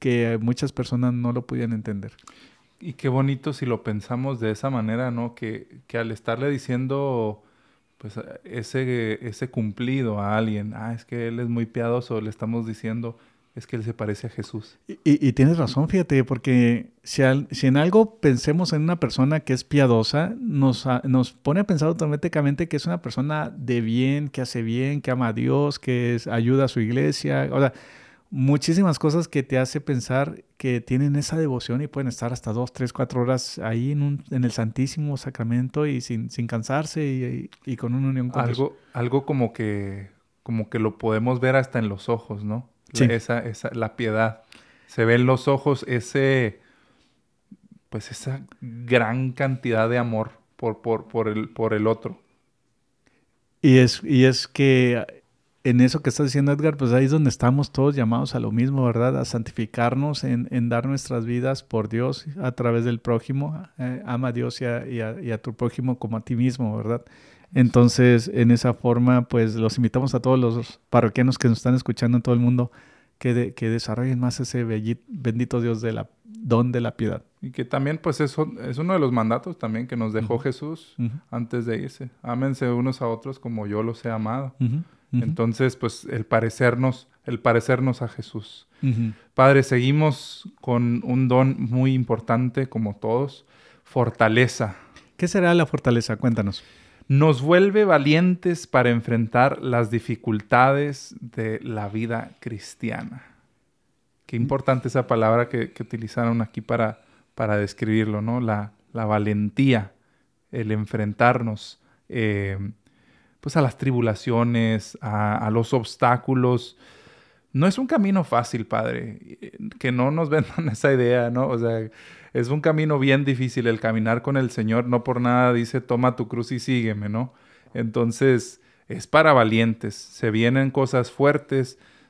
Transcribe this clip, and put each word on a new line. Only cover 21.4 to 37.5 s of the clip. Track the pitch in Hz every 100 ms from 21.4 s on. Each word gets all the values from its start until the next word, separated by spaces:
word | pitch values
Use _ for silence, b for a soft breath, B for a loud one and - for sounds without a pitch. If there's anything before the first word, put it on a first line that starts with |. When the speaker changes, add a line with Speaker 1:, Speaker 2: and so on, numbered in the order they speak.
| 143 165
Speaker 1:
a | 208
pensar | 165 156
automáticamente | 165 156 147 175 165 143 143 170
que | 147
es | 170
una | 175
persona | 131 120 143 151 123
de | - 127 120
bien, | 113 117 131 143 147
que | -
hace | 127 123
bien, | 113 117 135 147
que | -
ama | 127 120
a |
Dios, | 110 123 135 147 -
que | - 123 120 117
es-, | 143
ayuda | 117 117 135 135
a |
su | 123
iglesia. | 110 123 147 139 147 139 139
O | 131
sea, | 135 B B B B B B
muchísimas | 135 131 143 - 165 190 147
cosas | 156 160 165
que | 147
te | 127 131
hace | 131 151
pensar | 135 131 - 131 147 - - _
que | 131 120
tienen | - 127 143 143
esa | 131 160
devoción | 156 123 - 123
y | 147
pueden | 143 131
estar | 120 120
hasta | 123 113
dos, | 110 123
tres, | - 123
cuatro | - 127 127
horas | 123 127 - -
ahí | 110 117 127
en | 147
un, | 143 143 -
en | 131 123
el |
Santísimo | 120 110 113 135 - 147 139
Sacramento | - 123 117 120 127 151 151
y | 131
sin, | - 117 120
sin | - 117
cansarse | 113 113 135 156 165 147
y, | 131 123 123 -